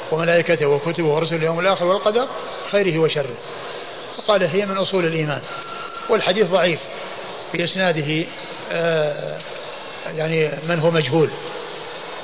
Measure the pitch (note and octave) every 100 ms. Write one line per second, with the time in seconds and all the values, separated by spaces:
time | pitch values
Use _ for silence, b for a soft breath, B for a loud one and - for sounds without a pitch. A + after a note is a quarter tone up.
0 | - D#3+ E3 E3+ E3 E3 D3 C#3+ D#3+ E3
1 | D#3+ D3 D#3+ E3 D#3+ E3 F#3 F#3 F3 G3+
2 | G#3 A3+ C4+ - - - - G3+ F#3+ D#3+
3 | D#3+ D3+ C3 A#2 - - - - - -
4 | - - - G3+ F3 F#3 G3+ F#3+ F3+ F#3+
5 | E3 D#3+ D3+ C3+ - - - - - -
6 | - A3 F3 F#3+ F#3 F#3 F3 D#3+ - -
7 | - - - - - E3 E3+ F#3+ F#3 D#3
8 | D3 D#3 E3 - - - - E3+ E3 D#3+
9 | D3+ D3 - D2+ - - - - - -
10 | - E3 D#3+ E3 D3+ D#3 D#3+ F3 E3 E3
11 | C3+ D#3+ C#3+ - - - - - - -
12 | - -